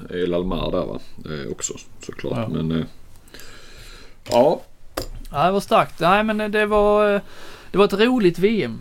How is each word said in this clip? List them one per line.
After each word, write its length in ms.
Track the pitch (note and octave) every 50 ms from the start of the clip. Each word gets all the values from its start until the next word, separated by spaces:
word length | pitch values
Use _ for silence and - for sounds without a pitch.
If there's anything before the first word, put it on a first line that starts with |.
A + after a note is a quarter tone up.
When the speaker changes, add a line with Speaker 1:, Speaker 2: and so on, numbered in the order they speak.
| E2 -
Speaker 1:
El 240 | F2 F2+ F2+ F2 F2
Almar 380 | F2 F#2 F#2+ - D#2 - D#2
där, 140 | - F2+ -
va? 140 | - G#1 - - - - - -
Eh, 260 | - D2+ D2 C2 A1+
också, 220 | - - - - - - - - - -
såklart. 360 | - - - - - - -
Speaker 2:
Ja. 100 | B2 A2
Speaker 1:
Men, 240 | - - D#2+ D#2+ D#2+ E2 D#2+
eh, 60 | D#2+ - - - - - - - - - - - - - - - - - - - - - - - - - - - - -
ja. 320 | A#2+ A#2+ C3 D#3 - - - - - - - - - - - - - - - -
Speaker 2:
Ja, 140 | D#3+ C#3+ D#3+
det 60 | F#3
var 80 | G3 G3+
starkt. 400 | - - A3+ F#3+ D3 - - -
Nej, 240 | D#3+ F3 G3 G#3 G#3+
men 280 | A3 G#3+ G#3+ G#3+ G#3+
det 140 | G#3 G#3+ G#3+
var, 500 | G#3 G#3+ G#3 G#3 G#3 G#3 G#3 G#3 G#3 G3+
eh, 60 | G3+ - - - - - - - - - -
det 60 | -
var 80 | F3+ G#3
ett 80 | - G3+
roligt 460 | G3 A3+ B3+ B3+ B3 G3 E3+ E3 E3
V 240 | F#3 A3 A#3 G3 C3
M. 160 | A#2 A2+ A#2+